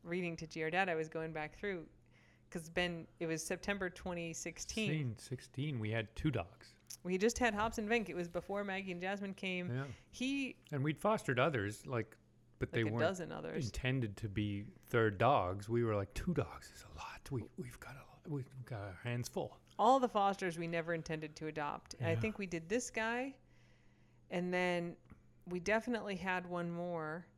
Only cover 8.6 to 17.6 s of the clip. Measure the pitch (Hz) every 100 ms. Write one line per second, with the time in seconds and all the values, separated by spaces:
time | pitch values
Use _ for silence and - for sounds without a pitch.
8.6 | 202 190 190 175 185 202 196 190 190 180
9.6 | 180 123 139 - - - 254 277 269 -
10.6 | - 147 143 151 208 214 - 123 143 135
11.6 | 101 104 - 123 110 - - - - -
12.6 | 123 - 110 113 156 185 170 - 160 -
13.6 | 117 - 127 131 113 98 110 98 104 101
14.6 | 107 - - 120 110 98 113 139 90 101
15.6 | 101 117 117 104 98 - - 170 - -
16.6 | - - - - - - - 135 - -